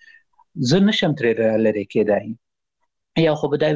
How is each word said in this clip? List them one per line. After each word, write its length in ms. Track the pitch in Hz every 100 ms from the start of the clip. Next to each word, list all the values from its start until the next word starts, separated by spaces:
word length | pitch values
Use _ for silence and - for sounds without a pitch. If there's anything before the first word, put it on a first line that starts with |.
| - - _ _ _ - 123
زه 80 | 175
نشم 340 | 202 214 175 143
ترې 120 | 117 113
را 120 | 110 110
لرې 280 | 110 104 98
کېدای. 420 | 113 101 101 107 113 _ _ _ _ _ _ _ -
یا 180 | 160 151
خو 120 | 151
به 100 | 147
دا 120 | 151